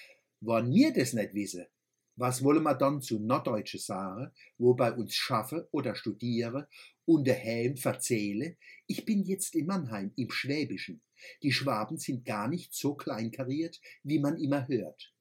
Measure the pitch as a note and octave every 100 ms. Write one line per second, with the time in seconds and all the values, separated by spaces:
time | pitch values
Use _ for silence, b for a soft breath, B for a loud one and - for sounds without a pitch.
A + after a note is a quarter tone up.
0 | B B B - A2 A2+ A#2+ F3 D#4 -
1 | B2+ A2+ F#2+ G2+ G2 F2+ F2 _ _ _
2 | _ - B2 B2 C3+ D#3 D#3 C3+ C#3 D3
3 | - A2 G#2+ C#3+ D3 A2 G2+ G2 - G2
4 | G2 G2 C#3 b b - B2 B2 A#2+ A#2+
5 | G2+ - - A#2+ - D#3+ - D3+ B2 G2+
6 | A2+ G2+ A#2+ A#2 A#2 C3 D3 B B B
7 | - D#3+ C3 B2 A2+ A#2 B2 C#3+ C3 -
8 | - A2+ G#2 G2+ D#3+ - B B B -
9 | - G3+ F3+ F#3+ - E3 D3+ G3 C3 G#2+
10 | G2 - A#2 - B2+ D3 B2+ G2 - E2
11 | _ B B B C#3+ B2 C3+ A2 A2 D#3+
12 | - B2+ - G#2 A2+ F3 - - C#3 C#3+
13 | - A2+ A2+ - B2+ D3 E3 - B B
14 | C#3 D3+ C#3+ E3+ C#3 C#3+ C3 B2 E2 -
15 | - _